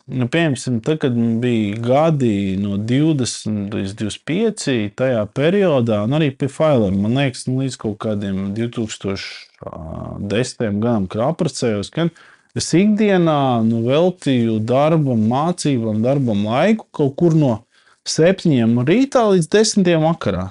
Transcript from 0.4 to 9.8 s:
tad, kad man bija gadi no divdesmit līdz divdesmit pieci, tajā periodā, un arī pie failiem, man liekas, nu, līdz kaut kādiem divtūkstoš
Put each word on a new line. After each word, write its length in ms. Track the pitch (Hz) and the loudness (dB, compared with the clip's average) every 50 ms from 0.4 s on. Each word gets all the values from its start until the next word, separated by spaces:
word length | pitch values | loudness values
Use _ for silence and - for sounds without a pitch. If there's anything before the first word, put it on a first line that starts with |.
| 170 156 127 - - 131 123 110 | 2 0 0 -2 -4 -4 -4 -2
tad, 180 | - 151 160 156 | -2 -2 -2 0
kad 160 | - 135 117 | -2 -2 0
man 240 | 120 117 117 113 113 | 0 0 0 0 0
bija 380 | 123 123 120 110 107 101 104 | 0 0 0 0 0 -2 -4
gadi 800 | 113 117 120 131 143 160 170 160 139 127 117 101 98 101 98 95 | -4 0 2 2 4 4 2 2 2 2 2 2 0 0 -2 -2
no 200 | 98 101 101 101 | -2 -2 -2 -4
divdesmit 960 | 101 107 117 123 139 151 160 156 131 120 - - - - 110 107 104 101 101 104 | -4 -2 0 0 2 2 2 2 0 -2 -4 -6 -8 -6 -6 -4 -4 -4 -6 -6
līdz 200 | 101 98 98 104 | -6 -6 -6 -6
divdesmit 320 | - 110 101 - - _ | -6 -8 -8 -8 -8 _
pieci, 520 | - 165 196 233 220 208 - - 143 131 113 104 101 | -6 -2 -2 -2 -2 -2 -4 -4 -2 -2 -2 -2 -4
tajā 340 | - - 127 135 123 110 104 | -4 -2 -2 0 0 -2 -2
periodā, 760 | 104 - 135 143 165 190 208 196 175 147 131 117 117 107 104 104 | -4 -4 -2 0 2 2 2 2 2 2 2 2 2 0 0 0
un 100 | 117 143 | 0 0
arī 160 | 156 160 139 | 0 0 0
pie 180 | - - 143 131 | -2 -4 -6 -6
failiem, 520 | - - 160 156 143 120 107 92 95 98 | -2 0 2 2 4 4 2 2 0 0
man 160 | 101 110 120 | 0 0 0
liekas, 300 | 135 143 131 123 - - | 0 0 -2 -4 -6 -6
nu, 140 | 127 127 131 | -4 -4 -2
līdz 160 | 135 131 - | -2 -4 -6
kaut 200 | - - 110 104 - | -6 -6 -6 -6 -4
kādiem 520 | - 113 107 101 101 98 98 95 98 98 | -4 -4 -4 -2 -4 -4 -4 -4 -4 -4
divtūkstoš 720 | 98 107 117 117 117 120 110 107 - - - 98 98 95 - - - - - _ _ _ - - - - | -4 -4 -4 -4 -4 -6 -6 -6 -6 -8 -6 -6 -6 -6 -8 -12 -14 -18 -20 _ _ _ -16 -14 -14 -12